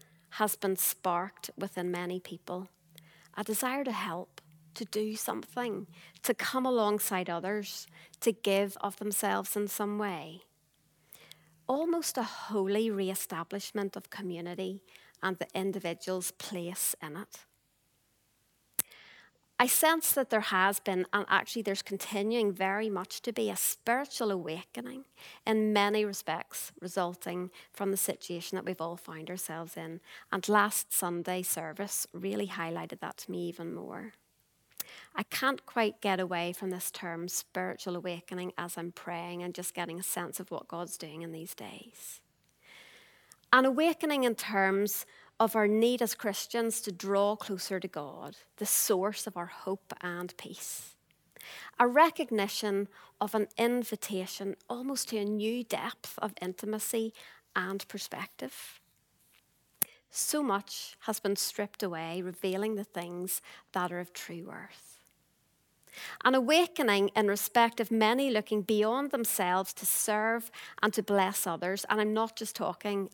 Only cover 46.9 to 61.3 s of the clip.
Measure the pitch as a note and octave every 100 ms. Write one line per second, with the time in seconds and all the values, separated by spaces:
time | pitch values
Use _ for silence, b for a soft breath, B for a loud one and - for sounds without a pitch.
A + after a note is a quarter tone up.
46.9 | F3+ G3 G3 G3+ G#3+ - F#3 - F#3+ F3
47.9 | D#3 C#3+ - C#3+ - - - G#3 - -
48.9 | F#3+ G3 G#3 - F#3+ F3 - - G3 -
49.9 | - F3+ F3 F3+ - - - - - -
50.9 | - _ _ _ - B B B B B3
51.9 | B3+ D#4+ D#4 C4+ A3 G3+ - G#3+ G3 G3+
52.9 | B B _ G#3+ A3 G3+ - A#3 B3 A#3
53.9 | G#3+ - G3 F#3 - G3 F#3+ - A#3+ C4
54.9 | C4 - A3 G3+ G#3+ G#3+ B3 A#3 - A3
55.9 | - - - G#3+ - F3+ F3+ G#3 G#3+ -
56.9 | A3+ A3 B B B _ - F3+ G3 -
57.9 | G3+ - - F#3+ - C4+ - - - _
58.9 | _ _ _ _ _ _ _ _ _ B
59.9 | B B - - D4+ C#4 G3+ - - -
60.9 | - - G#3+ G3+